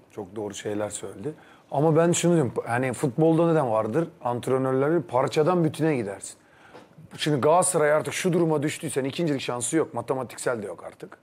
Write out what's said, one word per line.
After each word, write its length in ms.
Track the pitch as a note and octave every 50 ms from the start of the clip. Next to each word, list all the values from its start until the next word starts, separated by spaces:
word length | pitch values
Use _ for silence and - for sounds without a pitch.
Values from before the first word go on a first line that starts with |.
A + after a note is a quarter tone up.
| - _
Çok 240 | - A2+ G#2 F2+ G2
doğru 180 | A2+ G#2 G#2 G2+
şeyler 360 | - - A2 G#2 G#2 G#2 G#2
söyledi. 440 | G2+ - - G2 F#2+ F#2+ G#2 D3 D#3 - - - - - _ -
Ama 240 | - - D3+ E3 D#3
ben 160 | D#3+ E3 F3
şunu 220 | E3 - - E3+ F3
diyorum, 180 | E3 C#3 A2+ - - -
hani 280 | - A#2 B2 C3 C3 A#2
futbolda 540 | - - C3+ A2+ - D#3 E3 D#3+ D#3+ E3+
neden 240 | E3 D#3+ D#3+ C#3 A#2+
vardır? 360 | G#2+ A2 A2 A2 A2 D#3 E3+ E3 - - -
Antrenörler 720 | A#2+ A#2+ A#2+ - - C3 C3 C3 C3 C3 C3 C#3 D3 E3
bir 60 | F3
parçadan 640 | - - A#2+ B2 C3+ B2+ - D#3 D3+ D#3+ F3+ F3 E3
bütüne 320 | D3 - - D3 D#3+ D3+
gidersin. 400 | B2 G#2+ G2 G2 F#2 - - - - _ _ _ - - - - - - - _ - - - -
Şimdi 240 | - - D#3 D3 C3+
Galatasaray 500 | A2 D3+ D#3+ F3+ F3+ - - E3 D3+ D3 D3+
artık 200 | D#3 C3 C#3+ -
şu 200 | - - F#3 D#3+
duruma 300 | F3+ F3 D#3+ D#3 D3+ C3+
düştüysen 400 | D#3 - - - D3 - C#3 C3
ikincilik 380 | C#3 B2+ - E3+ D#3 C#3+ C3
şansı 360 | - - B2 A#2+ A#2 - D#3+
yok. 160 | E3 C3 - -
Matematiksel 720 | A#2 A#2 - C#3+ C3 B2+ - - - - C#3 B2+ A2+ G2+
de 40 |
yok 160 | F#2+ F2 - -
artık. 340 | - - - - - - -